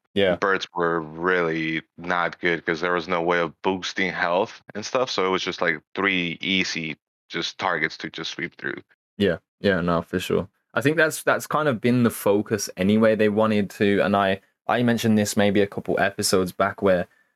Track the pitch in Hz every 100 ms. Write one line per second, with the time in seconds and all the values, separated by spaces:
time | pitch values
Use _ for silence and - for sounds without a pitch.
0 | _ 101 98 87 101 95 - 87 85 82
1 | 78 80 90 90 85 80 80 80 - -
2 | 85 90 85 - 87 82 - 80 90 87
3 | 82 90 85 87 82 - 95 95 87 -
4 | 92 82 90 90 110 - - 104 107 131
5 | 127 - 95 92 - 87 87 78 _ -
6 | 98 92 85 80 87 95 92 80 80 76
7 | _ _ - 85 82 - 95 82 80 -
8 | 78 - 80 - - - - - - _
9 | _ - 101 85 _ _ 101 92 87 85
10 | - 92 - 90 87 _ _ - 131 160
11 | 156 147 - 135 - 147 151 117 123 123
12 | 117 - 104 101 107 104 - - 95 107
13 | 110 107 107 104 110 104 98 - 101 101
14 | 80 101 98 95 _ _ - 117 120 117
15 | 113 107 104 - 101 101 101 - - -
16 | 98 - 101 95 92 - 98 - 101 90
17 | 87 _ _